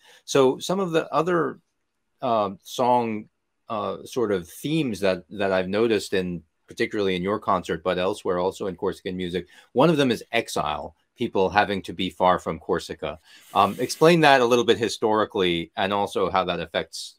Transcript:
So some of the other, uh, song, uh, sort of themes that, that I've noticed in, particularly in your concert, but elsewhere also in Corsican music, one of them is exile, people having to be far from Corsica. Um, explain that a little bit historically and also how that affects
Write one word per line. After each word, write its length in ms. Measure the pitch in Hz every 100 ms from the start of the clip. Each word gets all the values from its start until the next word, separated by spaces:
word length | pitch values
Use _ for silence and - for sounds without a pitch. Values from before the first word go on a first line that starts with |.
| _ -
So 340 | - 143 131 123
some 220 | - 190
of 120 | 185
the 140 | 160 -
other, 480 | 143 165 175 139 123 _ _ _ _ _ _
uh, 280 | 131 113 101 98
song, 640 | - - 123 123 117 107 107 _ _ _ -
uh, 360 | 113 98 85
sort 280 | - - 110
of 160 | 98 85
themes 520 | - 143 160 135 98
that, 240 | 98 92 -
that 220 | 101 98
I've 160 | 95 92
noticed 460 | 101 117 104 -
in, 280 | 98 90 85 - _ -
particularly 480 | - 113 110 98
in 80 | 92
your 160 | 92 101
concert, 460 | - 92 87 87
but 140 | 92 90
elsewhere 400 | 90 87 98 90
also 280 | 90 92 104
in 80 | 87
Corsican 400 | 98 82 98 92
music, 300 | 90 90 - - _
one 180 | 117 160
of 60 | 151
them 140 | 135
is 140 | 101 -
exile, 640 | 117 - - 76 76 76 - _ -
people 340 | 113 107 92
having 320 | 98 98 98
to 100 | -
be 180 | 85 92
far 280 | - 92 87
from 200 | - 82
Corsica. 600 | - 87 - 80 76 73 _ - -
Um, 220 | 101 101 92
explain 420 | 127 - 160 170
that 200 | 151 135
a 40 |
little 200 | 120 123
bit 140 | 113 110
historically 920 | 110 - 113 107 101 107 90 85 82 -
and 160 | 98
also 380 | 101 101 117 90
how 140 | 95
that 160 | 90 87
affects 560 | 80 95 85 - -